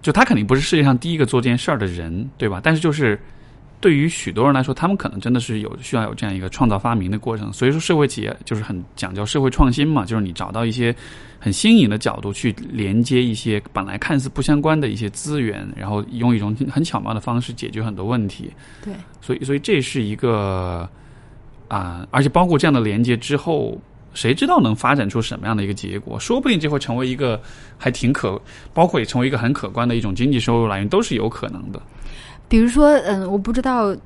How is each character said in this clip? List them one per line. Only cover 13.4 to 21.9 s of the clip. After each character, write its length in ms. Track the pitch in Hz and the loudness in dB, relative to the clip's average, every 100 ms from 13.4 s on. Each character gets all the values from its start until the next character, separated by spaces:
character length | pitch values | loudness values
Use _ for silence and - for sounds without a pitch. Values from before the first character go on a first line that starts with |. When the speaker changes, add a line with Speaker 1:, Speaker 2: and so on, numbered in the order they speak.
| 117 104 - | -2 -2 -2
Speaker 1:
本 100 | - | -6
来 140 | 98 98 | -6 -6
看 220 | - 139 | -2 -2
似 100 | 135 | -2
不 100 | - | -4
相 220 | 127 147 | 2 2
关 180 | 151 156 | 4 2
的 80 | 135 | 0
一 80 | 104 | -2
些 140 | 107 | -4
资 320 | - - 147 | -6 -6 -2
源， 260 | 117 101 98 104 | -2 -4 -10 -10
然 140 | 98 | -4
后 160 | 104 101 | -4 -4
用 240 | 120 120 117 | -2 2 2
一 20 | |
种 180 | 104 107 135 | 0 -2 -2
很 140 | 139 | -2
巧 160 | 165 123 | -2 -2
妙 120 | 104 | -4
的 80 | 110 | -6
方 220 | - 120 | -2 -4
式 100 | 123 | -4
解 200 | 117 113 | -8 -8
决 100 | 107 | -6
很 140 | 110 98 | -6 -4
多 100 | 98 | -2
问 220 | 123 104 | 0 -2
题。 240 | - - - - - 208 | -6 -14 -16 -20 -16 -14
Speaker 2:
对。 80 | 202 175 - | -14 -16 -20
Speaker 1:
所 160 | - - | -6 -4
以， 80 | |
所 120 | 135 143 | -2 -2
以 40 | |
这 220 | - 190 | 0 0
是 220 | 123 139 | 0 -2
一 120 | 107 107 | -4 -2
个， 720 | 127 110 101 95 90 87 85 - - - - - - - - | 0 0 0 -2 -4 -6 -8 -14 -20 -20 -20 -20 -20 -20 -8
啊， 380 | 104 90 | -6 -6